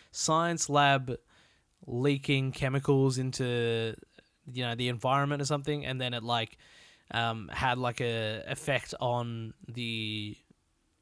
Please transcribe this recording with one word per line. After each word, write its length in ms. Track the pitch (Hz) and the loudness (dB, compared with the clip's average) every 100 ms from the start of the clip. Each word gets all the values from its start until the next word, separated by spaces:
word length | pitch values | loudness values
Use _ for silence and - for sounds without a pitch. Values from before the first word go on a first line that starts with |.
| - | -14
science 580 | - - 160 170 165 - | -4 2 2 2 0 2
lab 480 | 143 143 135 127 120 _ _ _ _ _ _ - | 6 6 6 2 -8 _ _ _ _ _ _ -6
leaking 680 | 120 143 139 139 135 131 | 0 2 2 2 2 2
chemicals 640 | - 135 135 139 135 135 127 | 0 0 0 4 6 4 2
into, 760 | 131 123 127 120 117 113 113 - - _ _ _ - | -2 -2 0 0 0 0 -2 -6 -16 _ _ _ -12
you 100 | 123 | -6
know, 120 | 123 117 | -4 -2
the 120 | 123 | -2
environment 540 | 120 127 139 143 143 | 0 2 2 2 0
or 40 | 139 | 0
something, 400 | 147 143 147 131 | -2 -2 -4 -4
and 140 | 131 | -4
then 140 | 123 | -4
it, 100 | 120 | -4
like, 340 | 113 117 113 - - - - - - | -2 0 -2 -8 -20 -20 -20 -20 -6
um, 380 | 113 117 113 92 | -2 0 -2 -6
had, 260 | - 131 123 | -2 0 0
like, 220 | 123 117 | -2 -2
a 440 | 120 117 110 110 - | -2 -2 -4 -4 -8
effect 460 | - - 131 - - | -6 -2 -2 -2 -4
on 520 | 123 120 120 113 113 - - | -2 0 -2 -6 -8 -12 -14
the, 720 | 113 117 113 107 107 104 - _ _ _ _ _ _ | -6 -4 -2 -2 -4 -6 -10 _ _ _ _ _ _